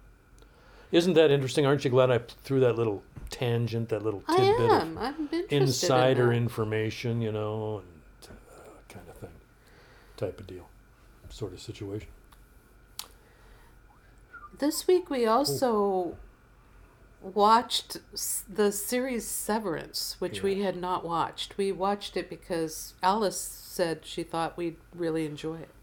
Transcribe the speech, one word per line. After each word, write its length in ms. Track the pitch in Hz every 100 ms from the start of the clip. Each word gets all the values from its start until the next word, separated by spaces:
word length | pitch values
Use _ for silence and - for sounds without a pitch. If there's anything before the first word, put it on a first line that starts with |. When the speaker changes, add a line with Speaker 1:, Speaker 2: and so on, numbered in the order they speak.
| - - _ - - - - - -
Speaker 1:
Isn't 220 | 170 175
that 160 | 160 156
interesting? 340 | 143 131 156 139
Aren't 180 | 143
you 60 | 139
glad 200 | 123 127
I 80 | 120
threw 400 | 117 - - 135
that 140 | 127 113
little 260 | 113 98 - - -
tangent, 600 | - 123 117 117 113 113
that 120 | 107
little 220 | 107 101 -
Speaker 2:
I 100 | 339
Speaker 1:
tidbit 340 | 381 453 466
Speaker 2:
am. 240 | 415 165 165
Speaker 1:
of 40 |
Speaker 2:
I'm 100 | 226 302 294
interested 240 | 330 381 143
in 60 |
Speaker 1:
insider 640 | 139 123 - 131 127 127 123
Speaker 2:
that. 20 | 120
Speaker 1:
information, 840 | 120 117 107 110 110 - 123 117
you 80 | 113
know, 480 | 107 107 107 107 107
and, 500 | 90 - - - - - -
uh, 100 | - - - -
kind 200 | - -
of 80 | -
thing. 120 | - - - _ _ - - - - -
Type 240 | 101 -
of 60 | 95
deal. 200 | 92 - - - - - - -
Sort 240 | - 104
of 80 | 90
situation. 480 | - 107 101 104 - - - - - - _ _ - - - - - _ - - - - - _ - - - - - -
Speaker 2:
This 280 | 285 - -
week 240 | 359 359
we 140 | 269
Speaker 1:
Ooh. 60 | 226
Speaker 2:
also 880 | 226 277 - 262 214 202 185 175 131 - - _ - - - - - - -
watched 760 | 190 196 208 226 240 - - - -
s-, 320 | 202 - - -
the 220 | 196 208
series 560 | 202 - 247 262 233 208
Severance, 920 | - - 214 208 147 151 - - -
which 220 | 180 208
we 120 | 196
Speaker 1:
Yeah. 120 | 196 202
Speaker 2:
had 100 | 180
not 280 | 180 180
watched. 520 | 165 170 139 - - -
We 160 | 196
watched 440 | 175 190 202 - -
it 120 | 180
because 640 | 165 - 170 160 156 - -
Alice 360 | 180 208 202 180
said 640 | - - - - 175 156
she 180 | - -
thought 340 | 165 165 160 -
we'd 200 | 170 165 -
really 320 | 170 165 160 156
enjoy 300 | 147 156 165
it. 120 | - -